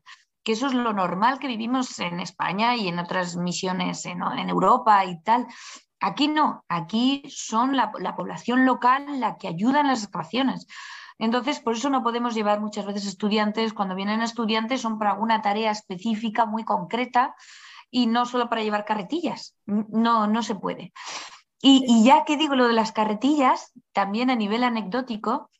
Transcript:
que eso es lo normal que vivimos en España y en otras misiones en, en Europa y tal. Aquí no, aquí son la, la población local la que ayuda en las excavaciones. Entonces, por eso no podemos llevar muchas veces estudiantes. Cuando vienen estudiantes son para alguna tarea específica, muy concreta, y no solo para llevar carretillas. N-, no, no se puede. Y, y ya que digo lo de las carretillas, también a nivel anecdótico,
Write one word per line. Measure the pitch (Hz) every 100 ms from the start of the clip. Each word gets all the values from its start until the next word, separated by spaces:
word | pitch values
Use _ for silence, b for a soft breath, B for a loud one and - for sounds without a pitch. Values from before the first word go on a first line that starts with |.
| B B B _
que | -
eso | 220 269
es |
lo | 247 240
normal | 202 180 175 233 269
que | 277
vivimos | 220 226 262 254 -
en | 180 175
España | 180 - 160 190 233 240
y | 185
en | 170
otras | 175 185 180 175
misiones | 175 170 185 185 180 175 180
en, | 180
en | 180 - 185
Europa | 180 185 240 226 202 190
y | 170
tal. | - 233 - B B B _ _
Aquí | 190 185 294
no, | 311 285 - _
aquí | 170 160 220 254 277 277
son | - - 220 262 269
la, | 220 -
la | 180 -
población | 185 175 - 247 262
local | 247 247 269 285 277
la | 220 -
que | 190
ayuda | 170 226 285
en | 285
las | 247
excavaciones. | 208 180 165 233 269 - - B B B B -
Entonces, | 220 247 240 285
por | 233 226
eso | 277
no | 262
podemos | 233 233 240 220
llevar | 208 208
muchas | 214 214 196
veces | 202 196
estudiantes. | 190 208 214 214 214 226
Cuando | 220 190 185
vienen | 202 220
estudiantes | 226 233 214 220 226 262
son | 226 214
para | 208
alguna | 196 226 220
tarea | 208 208 220
específica, | 214 - 180 226 214 226 214 220
muy | 220
concreta, | 220 202 175 233 247 247 254 - B B B B -
y | 254 226
no | 233 240
solo | 247 226
para | 226
llevar | 214 208 208
carretillas. | 208 185 320 302 - - _ -
N-, | 208 214
no, | 220 233 233 208
no | 220
se | 220 190
puede. | 180 - 180 B B B B B _ _
Y, | 262 269 254
y | 233 226
ya | 311
que | 311 294
digo | 302 262
lo | 247
de |
las | 226 214
carretillas, | - 214 208 262 302 262 - - - _
también | 202 196 214 254
a | 247
nivel | 202 226
anecdótico, | 247 226 190 233 262 214 220 277 -